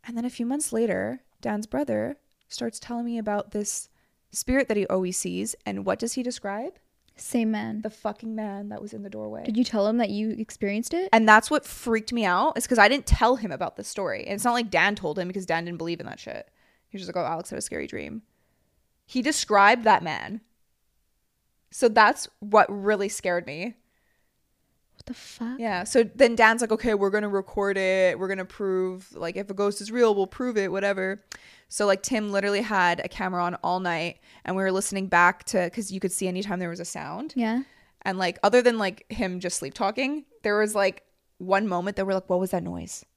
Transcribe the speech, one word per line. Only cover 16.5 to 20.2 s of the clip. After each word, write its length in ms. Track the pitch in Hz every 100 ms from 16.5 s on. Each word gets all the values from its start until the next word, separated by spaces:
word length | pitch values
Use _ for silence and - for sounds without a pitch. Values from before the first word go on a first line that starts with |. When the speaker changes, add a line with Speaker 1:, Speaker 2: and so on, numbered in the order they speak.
| _ _ _ _
Speaker 1:
He 60 | 202
was 80 | 180
just 60 | 180
like, 60 |
"Oh, 60 | 151
Alex 220 | 165 -
had 80 | -
a 40 |
scary 240 | - - 71
dream." 340 | - 71 226 _ _ _ _ _ _ _ _ _
He 160 | 254
described 600 | 247 311 - 208 202 240 220
that 180 | 208
man. 380 | 170 -